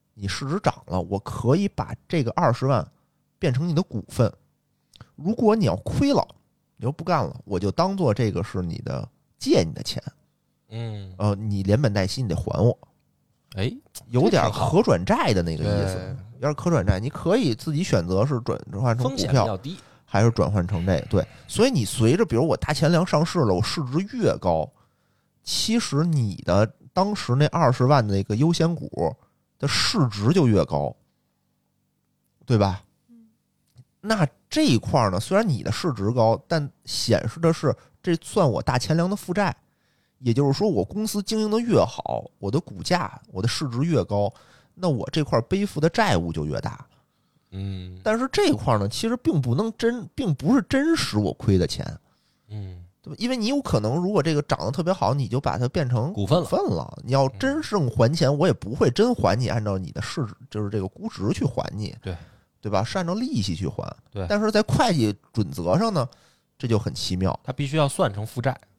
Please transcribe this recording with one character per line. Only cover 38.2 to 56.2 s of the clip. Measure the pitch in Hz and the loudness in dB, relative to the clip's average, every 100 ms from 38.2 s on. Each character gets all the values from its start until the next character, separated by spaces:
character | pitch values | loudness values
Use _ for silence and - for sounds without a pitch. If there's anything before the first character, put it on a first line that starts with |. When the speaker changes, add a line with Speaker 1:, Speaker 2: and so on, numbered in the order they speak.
| - 214 151 | -2 2 2
Speaker 1:
我 | 80 | 2
大 | - 127 | 0 0
钱 | - 160 | 0 0
粮 | 180 | 0
的 | 202 | -4
负 | - | -4
债。 | 180 185 - _ _ _ _ _ _ | -2 -2 -4 _ _ _ _ _ _
也 | 127 | 0
就 | 113 143 | 2 2
是 | |
说， | 139 208 | 2 2
我 | 117 | 2
公 | - 202 214 | 0 -2 -4
司 | 208 | -4
经 | 196 220 | -2 -2
营 | 214 | 0
的 | 220 | 0
越 | 240 143 | 2 4
好， | - - - 58 - _ | 2 -2 -6 -6 -8 _
我 | 98 | -4
的 | 135 | -2
股 | - 95 | -4 -8
价、 | - 175 117 - - | -2 -2 -2 -10 -12
我 | - | -4
的 | 117 | -2
市 | - 143 | -2 -4
值 | 120 | -2
越 | 165 143 | 0 0
高， | 104 104 101 - _ _ _ | 2 0 -2 -4 _ _ _
那 | - 180 | -4 -2
我 | 127 - | -2 -2
这 | 165 | -2
块 | 143 - | 0 0
儿 | |
背 | - 196 202 | 0 0 -2
负 | 147 | 0
的 | 160 | 0
债 | - 208 92 | 2 2 2
务 | 85 | 0
就 | 78 76 | -4 -4
越 | 60 | -4
大。 | - - - _ _ _ _ _ _ | -6 -10 -18 _ _ _ _ _ _
Speaker 2:
嗯。 | 95 98 95 92 92 | -10 -8 -10 -12 -6
Speaker 1:
但 | 220 226 | -2 0
是 | 262 | 0
这 | - 381 | 2 2
块 | - - | 2 2
儿 | 107 | 2
呢， | 101 | 2
其 | - 226 | -2 -2
实 | 247 | -2
并 | 320 170 | 0 0
不 | 123 | 2
能 | 123 226 - | 0 -2 0
真-， | 233 240 175 - | -2 -2 -6 -4
并 | 226 | -2
不 | 143 151 262 | 0 2 2
是 | |
真 | - 269 311 330 | 2 2 2 0
实 | - - | 0 0
我 | 95 | -2
亏 | - 104 95 | 0 2 4
的 | 85 | 2
钱。 | - - - _ _ _ _ - | -4 -8 -12 _ _ _ _ -14
Speaker 2:
嗯。 | 107 95 90 87 _ | -12 -12 -14 -20 _
Speaker 1:
对 | - | -18
吧？ | 147 | -6
因 | 240 | -4
为 | 254 | -2
你 | 214 | 0
有 | 285 | -2
可 | - 117 | 0 0
能 | 110 151 | 0 0
如 | 180 | 0
果 | 202 | 0
这 | 147 | 2
个 | 147 | 0
涨 | - - | 0 -2
得 | 92 | -2
特 | 139 | -2
别 | 170 | -2
好， | 190 101 | 0 0
你 | 139 110 | 0 -2
就 | 123 | -2
把 | 127 78 | -2 -2
它 | 123 | -2
变 | - 123 | -2 0
成 | 120 135 | 0 -2
Speaker 2:
股 | 196 | -2